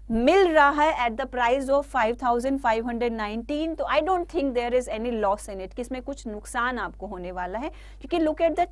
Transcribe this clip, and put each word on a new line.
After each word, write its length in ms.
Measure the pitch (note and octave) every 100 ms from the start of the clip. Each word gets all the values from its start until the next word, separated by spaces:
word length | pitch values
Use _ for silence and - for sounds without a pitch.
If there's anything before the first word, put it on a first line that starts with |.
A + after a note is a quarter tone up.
| -
मिल 360 | A3+ B3+ F#4 F4+
रहा 220 | D#4 C#4+
है 400 | D4 D4+ D4 A#3+
at 80 | A3
the 120 | C4
price 380 | B3 A#3+ C4+ C4
of 160 | C#4 C#4+
five 300 | C4 A3 A#3+
thousand 440 | B3+ A#3+ B3+ C#4
five 240 | C4 A3+
hundred 280 | A#3+ A#3 A#3+
nineteen, 640 | A3+ G#3 A3 A#3 D4 D#4+ D#4+
तो 80 |
I 140 | - C#4
don't 240 | D#4+ F#4 E4+ F4
think 180 | C#4
there 200 | A#3+ A#3+ B3
is 60 | B3
any 240 | G#3+ A#3+ A#3
loss 260 | G3+ G#3 -
in 180 | F#3+ F#3
it, 60 |
कि 80 | -
इसमें 200 | A#3+ B3+
कुछ 260 | B3 C#4 A#3
नुकसान 520 | G#3 - B3 A#3+ A#3
आपको 280 | F#3 - F#3+
होने 240 | F#3 F3+
वाला 280 | F3+ F3+ G#3
है, 100 | C#4+
क्योंकि 500 | - - - - F4 D#4
look 160 | D#4
at 180 | E4 D#4
the 80 | F4